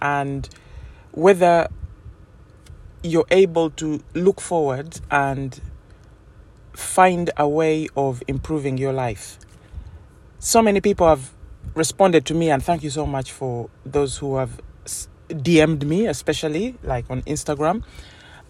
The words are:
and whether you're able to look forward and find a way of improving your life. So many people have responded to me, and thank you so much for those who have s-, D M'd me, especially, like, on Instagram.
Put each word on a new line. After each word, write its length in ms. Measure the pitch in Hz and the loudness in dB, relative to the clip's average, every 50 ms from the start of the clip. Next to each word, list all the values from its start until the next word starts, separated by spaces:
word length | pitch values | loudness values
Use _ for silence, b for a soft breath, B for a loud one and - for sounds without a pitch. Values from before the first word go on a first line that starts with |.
and 480 | - 143 143 143 139 139 139 135 - - b b b b b b b b b b b b | -4 -2 -2 -2 -2 -4 -6 -8 -8 -12 b b b b b b b b b b b b
whether 560 | b 151 165 196 196 175 180 175 170 170 - - - - - - - - - - - - - _ - - - - - - _ - - - - - - - | b 4 6 6 6 8 6 6 6 4 2 0 -6 -12 -14 -16 -16 -18 -20 -20 -20 -20 -20 _ -20 -20 -20 -20 -20 -20 _ -20 -20 -20 -20 -20 -18 -12
you're 240 | - 170 160 165 - - | -6 0 2 2 4 4
able 380 | 175 190 196 170 160 165 165 156 | 6 6 6 6 4 0 0 0
to 300 | - - 160 156 151 139 - - - | -2 -6 -6 -4 -4 -6 -8 -8 -4
look 260 | 165 180 196 196 - | 2 2 2 2 0
forward 640 | - - 180 165 147 139 127 135 147 165 - - - - | -6 -4 -2 0 0 0 -2 -4 -6 -12 -14 -16 -8 -2
and 500 | 147 143 139 139 135 139 139 127 - - - - - - _ - - - - - - _ - - - - - - - - - - | 0 0 0 0 -2 -4 -6 -8 -10 -12 -16 -16 -18 -18 _ -20 -20 -20 -20 -20 -20 _ -20 -20 -20 -20 -20 -20 -20 -20 -20 -20
find 560 | - - - - - 185 185 185 180 175 175 160 - | -16 -12 -10 -2 4 4 6 6 4 2 -2 -4 -2
a 100 | - 147 | 0 0
way 400 | 147 147 160 160 156 156 156 151 - - | 0 2 2 2 2 0 0 -2 -4 -2
of 280 | 139 139 135 123 123 - | -2 -2 -2 -2 -4 -6
improving 520 | - 135 131 - - 156 147 139 139 131 127 | -6 -6 -6 -4 -4 -4 -4 -2 -4 -4 -2
your 160 | 135 135 135 | -2 -2 -2
life. 440 | 135 127 117 104 - - - - - - b b b b b b b b b b b b b b - - - - - | -2 -4 -4 -6 -8 -14 -18 -20 -20 -20 b b b b b b b b b b b b b b -20 -20 -20 -20 -10
So 240 | - - - 226 | -4 2 4 4
many 180 | 220 208 202 196 | 6 6 4 4
people 260 | - 202 196 - 175 | 2 2 2 4 4
have 240 | 160 151 135 131 - - - - - - - - - - | 4 4 2 0 -14 -18 -20 -20 -20 -20 -16 -16 -10 -4
responded 500 | 160 160 - - - 196 190 165 151 131 | -2 -4 -2 2 4 4 6 6 4 2
to 80 | - | 2
me, 180 | 156 165 165 160 | -2 0 2 2
and 140 | 143 131 - | 0 0 0
thank 200 | 180 175 160 147 | -2 -2 -2 -2
you 40 | 147 | -6
so 160 | 135 156 147 | -6 -4 -4
much 260 | 143 139 135 131 - | -4 -4 -6 -6 -8
for 360 | - - 139 127 120 120 110 - _ - - | -10 -8 -8 -6 -6 -6 -8 -10 _ -18 -16
those 320 | 131 139 147 143 131 - | -4 -2 -2 0 -2 -4
who 200 | - 147 139 135 | -8 -6 -4 -2
have 260 | 135 131 117 123 - - - - - - | -2 -4 -4 -6 -16 -20 -20 -20 -20 -14
s-, 220 | - - - - - - - - - | -12 -12 -12 -12 -16 -20 -20 -16 -12
D 320 | 165 151 127 170 170 156 | -10 -4 0 4 6 6
M'd 260 | 156 151 156 139 143 | 6 6 2 -2 -2
me, 200 | 147 160 196 233 | 0 0 0 0
especially, 680 | 190 143 - - - 151 - - 151 151 175 220 254 247 - | 0 -2 -4 -2 -4 -2 -2 -2 -4 -2 -2 -4 -6 -8 -10
like, 220 | - 139 131 120 123 - | -6 -4 -4 -4 -4 -6
on 100 | 127 127 - | -8 -8 -4
Instagram. 600 | - 151 143 - - 147 135 151 160 196 233 - B B B B B B B B B B B B | -6 -6 -6 -4 -6 -4 -2 0 -2 -2 -2 -6 B B B B B B B B B B B B